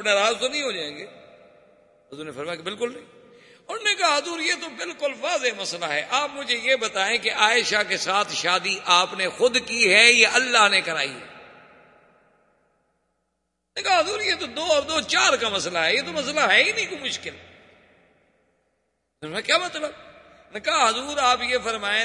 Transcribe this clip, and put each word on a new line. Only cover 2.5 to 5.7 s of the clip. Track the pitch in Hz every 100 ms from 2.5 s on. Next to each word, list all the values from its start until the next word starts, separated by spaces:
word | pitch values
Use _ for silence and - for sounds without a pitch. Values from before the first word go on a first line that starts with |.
| 170
کہ |
"بالکل | 175 208 240
نہیں۔" | 269 - - - - - - -
انہوں | 453
نے | 415 392
کہا، | 339 294
"حضور، | 339 330
یہ | 339 349
تو | 320 240
بالکل | 349 294 285 240
واضح | 294 320 254 202
مسئلہ | 190